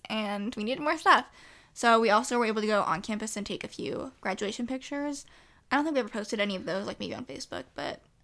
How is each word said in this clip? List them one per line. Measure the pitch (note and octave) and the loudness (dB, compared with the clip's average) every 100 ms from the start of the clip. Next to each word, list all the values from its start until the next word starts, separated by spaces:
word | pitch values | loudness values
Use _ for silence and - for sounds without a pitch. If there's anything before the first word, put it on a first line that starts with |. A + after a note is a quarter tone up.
| - | -6
and | A3 G#3 G3+ G3+ A3+ | -4 -2 -2 -4 -4
we | G#3+ | -4
needed | C4 | -2
more | D4+ D#4+ | 0 2
stuff. | F#4+ B3 - - - - - | 6 6 4 -12 -20 -20 -18
So | - A#3+ A3+ | 0 6 6
we | A3+ | 6
also | G#3 B3+ A#3+ | 4 4 2
were | A3+ | 2
able | A3 | 2
to | G#3+ | 2
go | G#3 | 2
on | - D#3+ | 2 0
campus | G#3 G#3+ A3 G#3 | -2 -6 -4 -6
and | G3+ | -6
take | F3+ | -6
a | - | -8
few | - A#2+ A#2 C4 - | -8 -6 -4 -6 -8
graduation | - F#3 G#3 A#3 A#3+ | -6 -4 -4 -4 -6
pictures. | C4 - C#4+ D4 C#4 - - - - - | -6 -6 -6 -4 -6 -12 -20 -20 -16 0
I | C4+ | 2
don't | D4+ | 2
think | |
we | C#4 | 0
ever | G#3 | 0
posted | A3 G#3 A3 | -4 -4 -2
any | G3+ F#3 | 0 -2
of | - | -4
those, | F#3 G#3+ | -4 -4
like, | G#3 | -6
maybe | F#3+ G#3 | -8 -8
on | |
Facebook, | B3 - - - - | -10 -12 -10 -10 -10
but, | - D3 - _ _ | -8 -8 -8 _ _